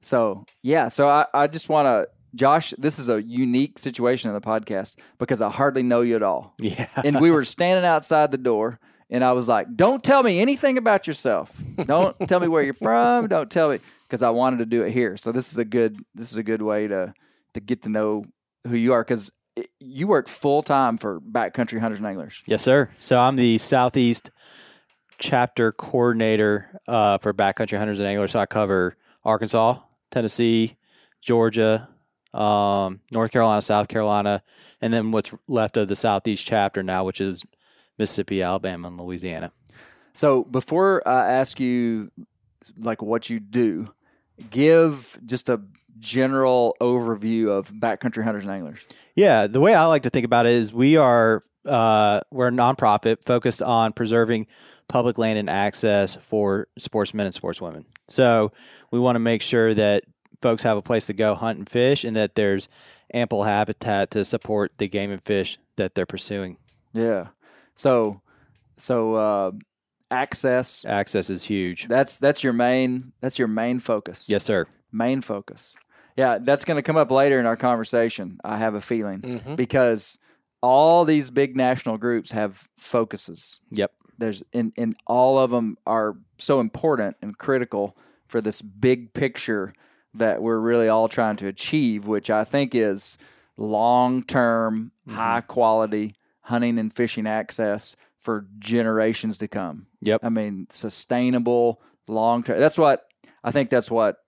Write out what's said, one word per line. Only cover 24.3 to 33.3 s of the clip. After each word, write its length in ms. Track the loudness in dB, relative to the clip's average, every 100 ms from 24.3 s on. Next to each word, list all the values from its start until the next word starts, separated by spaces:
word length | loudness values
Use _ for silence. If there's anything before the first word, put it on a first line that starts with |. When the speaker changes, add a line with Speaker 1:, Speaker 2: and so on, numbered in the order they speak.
| _ -20 -20 -20 _ _ _ _ _
Speaker 2:
chapter 540 | -2 0 0 0 -2
coordinator, 1080 | -2 -4 0 2 2 2 2 2 0 -4 -18 -4
uh, 300 | 2 2 2
for 140 | -2
Backcountry 460 | 0 0 0 -4 -4
Hunters 200 | -4 -2
and 60 | -2
Anglers. 240 | -2 -2
So 80 | -2
I 60 | -2
cover 500 | 0 0 0 0 -4 _ _
Arkansas, 540 | -2 -2 0 2 2 0 _ _ _
Tennessee, 680 | -4 -2 0 2 2 0 _ _ _ _ _
Georgia, 680 | 0 2 2 2 2 2 -4 _ _ _ _
um, 680 | -4 0 2 2 0 -2 -8 _
North 180 | -4 0